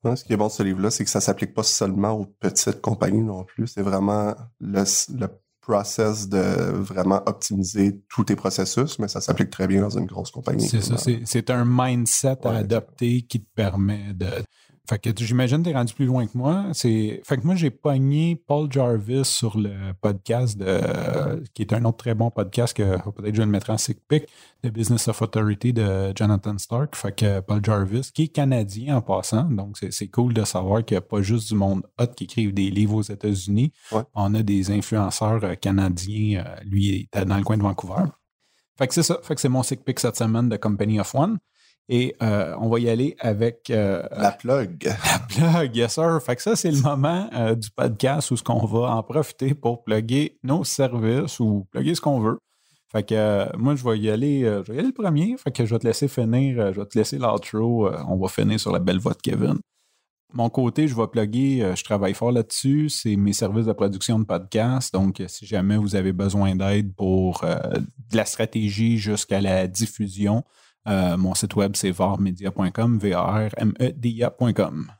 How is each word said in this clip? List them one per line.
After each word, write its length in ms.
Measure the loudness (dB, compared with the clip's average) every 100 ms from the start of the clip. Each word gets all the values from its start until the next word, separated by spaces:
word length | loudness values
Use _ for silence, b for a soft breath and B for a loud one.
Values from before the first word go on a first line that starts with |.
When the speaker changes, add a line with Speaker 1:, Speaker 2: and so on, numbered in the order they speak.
Speaker 1:
Ouais, 140 | 0 -2
ce 80 |
qui 80 | -2
est 40 | 0
bon 100 | 0
de 60 |
ce 100 | 0
livre-là, 280 | -2 0 0
c'est 140 | -2
que 60 | -2
ça 100 | 0
s'applique 320 | 0 -2 -2
pas 100 | -2
seulement 500 | -2 0 0 0 0
aux 140 | -2 -6
petites 540 | _ -2 0 -2 -2
compagnies 420 | -2 0 2 2
non 220 | 0 -6
plus. 240 | -10 -6 -4
C'est 140 | -2
vraiment 520 | 0 0 2 0 -2 -4 -12 _
le, 260 | -4 0 0 0 -2 -6
le 120 | -6 -8 _ _
process 680 | 0 0 0 0 0 0 -2
de 120 | 0 2 0 0
vraiment 500 | -2 -4 -2 2 2 0
optimiser 760 | -4 -4 -2 -2 2 2 2 _
tous 160 | -2
tes 100 | 0
processus, 640 | 0 0 -2 -2 0 -2 -2
mais 80 | -6
ça 140 | -4
s'applique 300 | -4 -2 -2
très 180 | 0 2
bien 120 | 2
dans 160 | 2 -2
une 100 | -6
grosse 260 | -8 -10
compagnie. 360 | -8 -4 0 0
Speaker 2:
C'est 120 | 0
ça, 140 | 0
Speaker 1:
Ouais. 40 | -2
Speaker 2:
c'est, 220 | 0 -2
c'est 260 | -2 -2 0
un 140 | 0
mindset 800 | 2 2 2 0 0 0 0 0
à 60 | -2
Speaker 1:
Ouais, 60 | -2
Speaker 2:
adopter 680 | 0 -2 -2 -4 0 0
qui 180 | -2 -8
te 80 | -6
permet 580 | -2 -2 2 0 -2 -6
de, 140 | -6 -4 -6 -10 b b b -6
fait 80 | -4
que 120 | -2
tu, 140 | -4
j'imagine 340 | 0 2 2 2
que 120 | 0
t'es 60 | 0
rendu 180 | -2
plus 120 | -2 0
loin 200 | 0 -2
que 100 | -2
moi. 300 | 0 0 -2
C'est, 500 | 0 2 2 0 -6
fait 120 | -4 -2
que 100 | 0
moi, 80 |
j'ai 160 | 2 0
pogné 640 | 0 0 2 2 2 2
Paul 360 | -2 0 0 0
Jarvis 540 | 0 2 2 0 0
sur 320 | 0 0 0 0
le 360 | -2 -4 -8 -2
podcast 580 | -2 -2 0 0 0 0
de, 840 | 0 2 2 -2 -2 -2 -2 -4 -8
qui 80 | -8
est 100 | -2
un 120 | 0
autre 140 | 0 0
très 180 | -2 0
bon 160 | 0
podcast 440 | 0 -2 0 -2 0
que 200 | 0 0 -2
peut-être 220 | -6 -2
je 80 | 2
vais 60 | 2
le 60 |
mettre 180 | 2 0
en 80 | -4
sick 220 | -2 -6 _
pick, 180 | 0 0 B B B
The 60 | -6
Business 360 | -2 2 2 2
of 160 | -2
Authority 500 | -2 2 0 2 0
de 400 | 2 0 0 -2 0
Jonathan 420 | 2 2 0 -8
Stark. 380 | -4 -4 -4 -4
Fait 180 | -8
que 240 | 0 2 2
Paul 260 | 0 -2
Jarvis, 460 | 2 2 2 -2 -4
qui 120 | -2
est 40 | -2
canadien 680 | 2 2 2 0 -6 0 0
en 60 |
passant, 420 | 0 -2 0 0
donc 340 | 2 0 -4 -8
c'est, 140 | -8
c'est 160 | -8 -4
cool 260 | 0 2
de 80 | 2
savoir 420 | 0 -2 0 0
qu'il 120 | 2 -2
n'y 20 |
a 40 |
pas 200 | 0 -2
juste 280 | 0 -2 0
du 40 |
monde 320 | 0 2 0 -4 -4
hot 80 | -4
qui 160 | -4
écrivent 280 | -8 -2 -2
des 160 | 0 0
livres 280 | 2 2 0
aux 60 |
États-Unis. 720 | -4 -4 -4 -2 0 0 0 B B
Speaker 1:
Ouais. 100 | -4 -4
Speaker 2:
On 200 | -2 0
a 80 | 0
des 300 | 2 0 2
influenceurs, 720 | -2 0 -2 -2 -2 0 0
euh, 100 | -2
canadiens, 880 | -4 0 2 2 -2 -4 -2 0 -2
euh, 120 | -4 -12
lui, 220 | -2 0 2
il 160 | 0
était 220 | -4 -4
dans 120 | 0 0
le 80 |
coin 120 | 2 2
de 60 |
Vancouver. 440 | 0 -2 -4 -2 -2 -4 _ _ _ _ _ _
Fait 120 | -2
que 60 |
c'est 100 | 0
ça. 160 | 0 0
Fait 140 | -2 -2
que 40 |
c'est 80 | 2
mon 140 | 2
sick 220 | 0 -4
pick 160 | -4 -2
cette 160 | -2 0
semaine 320 | 0 2 2
de 80 | 0
Company 420 | -2 0 2 0
of 160 | 0
One. 240 | 2 2 0 b b b b -2
Et, 260 | 0 0 0
euh, 320 | 0 2 -2 -2
on 80 | 0
va 100 | 2
y 100 | 2
aller 280 | 2 0 0
avec, 500 | -2 2 0 -2 -2
euh, 360 | 0 2 0 -4
Speaker 1:
La 180 | 0 0
plug. 540 | 0 0 0 0 -4
Speaker 2:
<laughs> 0 |
La 340 | -4 -2 0 0
plug, 580 | 0 2 4 4 2 0
yes 180 | 0
sir. 280 | 2 2 2
Fait 140 | 0 -2
que 60 |
ça, 120 | 0
c'est 160 | 0 2
le 100 | 4
moment, 480 | 2 2 2 0 -2
euh, 220 | -2 0 0
du 140 | -2
podcast 600 | -2 -2 2 0 0 -2
où 60 | -2
ce 60 |
qu'on 200 | 0 0
va 300 | 2 2 2
en 80 | 0
profiter 500 | 0 -2 -2 -2 -2
pour 300 | 0 -2 -2
plugger 560 | 0 0 2 0 0 _
nos 180 | -2 0
services 800 | 0 0 0 2 2 2 -2 0
ou 260 | 2 2 -2
plugger 240 | -2 -2 0
ce 40 |
qu'on 200 | 0 2
veut. 180 | 2 0 _ _ _ _ _
Fait 120 | -4
que, 120 | 0
euh, 320 | 2 4 2 0 0
moi, 160 | 0
je 100 | 0
vais 140 | 0 0
y 100 | 0
aller, 360 | 0 2 2
euh, 180 | 2 0
je 60 | -4
vais 60 | -2
y 20 |
aller 100 | -2
le 60 |
premier. 420 | -2 0 2 0 -2
Fait 140 | -6
que 160 | -2 0
je 80 |
vais 60 | 2
te 60 | 0
laisser 200 | 0 0
finir, 540 | 0 0 2 2 2
euh, 120 | 0
je 80 | -2
vais 60 | -2
te 100 | 0
laisser 220 | 0 0
l'outro. 680 | 0 0 -2 -2 2 2 2
Euh, 120 | 0 -4
on 80 | -2
va 120 | -2
finir 320 | 0 2 2
sur 120 | 0
la 60 | 0
belle 220 | 2 0
voix 120 | 0
de 60 | -2
Kevin. 380 | -2 0 0 -2 -6 _ _ _ _ _ _
Mon 160 | -4 -2
côté, 360 | 2 0 2 0
je 80 |
vais 140 | 2 0
plugger, 560 | 0 0 2 2 2
euh, 100 | 0
je 80 | -2
travaille 320 | -2 0 0
fort 160 | 0 2
là-dessus. 600 | 2 0 -2 2 2 0
C'est 260 | -2 0 2
mes 160 | 2
services 340 | 2 0 0 0
de 60 |
production 480 | 0 -2 -2 0 0
de 40 |
podcasts. 680 | 0 -4 -2 0 0 0 -2
Donc, 260 | 0 0 0
euh, 60 | -10
si 200 | -12 -6
jamais 300 | -2 2 2
vous 200 | 2 0
avez 160 | 0
besoin 420 | 0 0 2 2
d'aide 400 | 2 2 0 0
pour, 480 | -2 2 2 2 0
euh, 140 | -2 -2 -2
de 420 | -4 -4 -12 -2 0
la 80 |
stratégie 720 | 0 -2 -2 0 -2 0 2 2
jusqu'à 420 | 0 -4 0 0
la 260 | 2 2 0
diffusion, 760 | -2 -4 -4 -6 -2 0 0 -2 b b b -2
euh, 280 | 2 2 2
mon 160 | 0
site 200 | 0 -2
web, 220 | 0 0 0
c'est 160 | -2
varmedia 580 | 0 0 2 0 -2 -6
point 220 | -2 -4
com, 260 | 0 0 2
V 140 | 2
A 100 | 0
R 280 | 0 0 -2 0
M 160 | -2 2
E 120 | -2
D 160 | 0 -4
I 160 | 0
A 80 | -2
point 200 | 2 0
com. 380 | 2 0 -2 -10